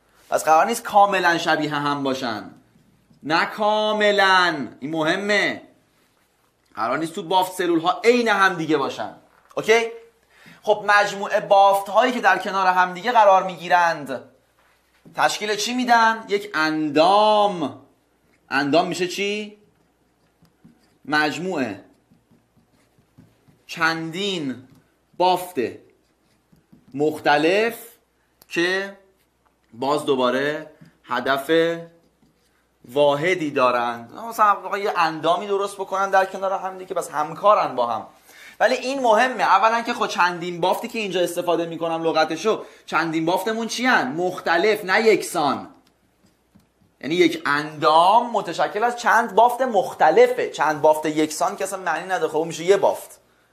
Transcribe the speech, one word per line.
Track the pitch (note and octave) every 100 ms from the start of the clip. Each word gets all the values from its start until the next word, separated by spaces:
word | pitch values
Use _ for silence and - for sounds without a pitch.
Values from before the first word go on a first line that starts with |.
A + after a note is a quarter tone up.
| _ _ _
پس | C3+
قرار | - D#3 G3+
نیست | A#3
کاملاً | - G3+ G3+ F#3+ F3 E3
شبیه | E3 D#3 D3
هم | D3 D3 C#3+
باشن، | C3+ C3 B2+ G#2+ F#2 - _ _ _ _ _ _
نه | C#3 E3 G3
کاملاً، | - G#3 G#3+ G#3+ G#3+ G#3 G3 F#3+ F#3 F3 D#3 B2 -
این | D3+
مهمه. | D#3+ D#3 F#3 G3+ G3+ E3 G#2 - _ _ _ _ _ _ _ _ _ _ G#2
قرار | A2+ C#3
نیست | D#3+
تو | G3+
بافت | E3 F#3 F3+
سلول | - F3 E3
ها | E3+ -
عین | A3+ B3 A3+
هم | G3+ F#3+
دیگه | F3 D#3 D3+
باشن. | B2+ - G#2 - _ _ _ -
اوکی؟ | G#3 A3+ A3+ - - _ _ _ - -
خب | - G#3 G3+
مجموعهٔ | G#3 G#3 G3 G3+ G#3
بافت | - G3 G3 G3 -
هایی | G3 B3+
که | A#3+
در | G3 F#3
کنار | G#3 F#3+ F#3
هم | F#3 F3+
دیگه | F3+ G#3+
قرار | A3+ G3+ F#3+
می‌گیرند | F#3 E3+ E3+ F3 E3+ D#3 C3+ B2 - _ _ _ _ _ _ _ - -
تشکیل | D3 - G#3+ G#3
چی | A#3
می‌دن؟ | B3 B3 A#3 A3+ A3 G3
یک | G3+ -
اندام. | D#3 D#3 D#3 D#3 C#3+ E3+ G3+ G#3+ G#3+ G3+ F3+ C#3+ F2+ - _ _ _ _ _ _
اندام | C3+ C#3+ D#3 F3+
می‌شه | E3+ F3+
چی؟ | F3+ G3+ G#3 G#3 - _ _ _ _ _ _ _ _ _ _ _ _ _ _ -
مجموعه | D3+ D3+ C3+ F#3 E3 A#2+ F#2+ - _ _ _ _ _ _ _ _ _ _ _ _ _ _ _ _ _ -
چندین | E3+ D#3+ E3 E3 E3 G3+ F#3 C#3+ A#2 - _ _ _ _ -
بافت | F3+ F3+ - - G#2+ - _ _ _ _ _ _ _ _ _ _ _
مختلف | C#3 D3+ D3+ - D3 D#3 G3 A3+ A3+ - _ _ _ _ _ _
که | E3 F3 F#3+ G3 G3+ _ _ _ _ _ _ _
باز | A2+ C3 D3 D3
دوباره | C3 B2 B2+ C#3+ D#3 D3+ - - _ -
هدف | B2+ C3 C#3 C#3 E3 E3 E3+ E3 _ _ _ _ _ _ _ _ _ B2
واحدی | C3 C#3+ C#3+ E3+ F3+ D3+
دارند. | C#3 B2+ B2 A#2+ A#2 A#2 - A#3
مثلا | A3+ G#3+
آقا | F#3+ F3+ G3
یه | G3+ E3+
اندامی | D#3+ D#3+ D#3 F#3 G3+
درست | G3 G3 G3
بکنن | F#3+ F#3+ G3
در | F#3+ F#3+
کنار | F#3+ F#3+
هم | F#3+ F#3 F#3
دیگه، | F#3
بس | E3+ D#3+
همکارن | C#3+ D3+ D#3 G3+ G3+ D3+ B2+
با | A#2
هم. | A2 - _ _ - - -
ولی | G#3+ B3+
این | B3 C#4
مهمه، | B3 G#3+ B3+ A#3
اولاً | D#3 F#3+ A3 A#3
که | A#3
خب | A#3+ G#3+
چندین | G3 F3+ F3 F3+ F3
بافتی | F3+ G3+ -
که | A3+
اینجا | G#3 F3+
استفاده | F3 E3+ F3 E3 E3+
می‌کنم | E3 E3 E3
لغتشو، | E3 D#3 D#3+ D#3+ A3 G3 - - -
چندین | E3 E3 D#3+ D#3+
بافتمون | F#3 A3 A3 A3+
چی | - B3+
هن؟ | A3 B2+
مختلف، | D#3 F3+ F3+ F#3 E3+ G#3 G#3 F3+
نه | G3+
یکسان. | A3+ F#3+ - E3+ C#3+ A2 F#2+ - _ _ _ _ _ _ _ _ _ _ _ _
یعنی | C3+ F3
یک | E3+ - C3+
اندام | D3 D3+ D3+ D3+ D#3+ F3 A3+ B3
متشکل | G#3+ F3 D#3+ D#3 G#3
از | A#3+ -
چند | A3 G#3 A#3 F#3+
بافت | A#3+ A#3+
مختلفه. | C4 G#3 - - D#3+ F3+ B3 B3 B2
چند | - D3+ D3+
بافت | D#3 D3+ D#3+
یکسان | D#3 D#3 - F3+ G3+
که |
اصلاً | F#3+ F#3+
معنی | F3+ D#3 F#3
نداره، | F3+ D#3+
خب | D3+
اون | E3
می‌شه | D3+
یه | E3+ G3
بافت. | A2+ F#2+ - - _ _ _